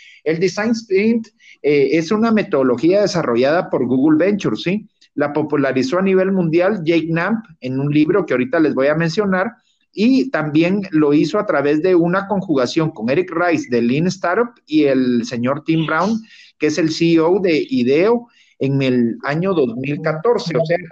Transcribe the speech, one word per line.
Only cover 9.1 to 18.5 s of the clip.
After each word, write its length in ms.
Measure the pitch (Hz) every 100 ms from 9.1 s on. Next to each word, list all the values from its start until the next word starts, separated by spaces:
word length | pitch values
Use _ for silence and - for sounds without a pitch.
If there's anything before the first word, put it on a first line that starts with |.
| 165 202 185 208 - _ _ _ -
y 340 | 226 262 262
también 520 | 156 151 147 170 202 190
lo 240 | 156 147
hizo 240 | 147 165 208
a 80 | 202
través 340 | 151 143 151
de 140 | 180
una 320 | 180 170 190 196
conjugación 640 | 196 - 139 123 165 156
con 200 | - 110
Eric 200 | 143 180
Rice 360 | 165 175 160 131
de 100 | 120
Lean 280 | 120 139 180
Startup 440 | 190 175 190 240 - -
y 200 | 151 143
el 380 | 131 127 120
señor 380 | 113 123 123 139
Tim 240 | - 160 156
Brown, 340 | 156 196 226 - - - _
que 80 | 151
es 120 | 151
el 120 | 160
C 220 | 160 170
E 80 | 165
O 180 | 160 196
de 260 | 185 156 -
IDEO, 560 | 131 120 147 202 240 240 _ _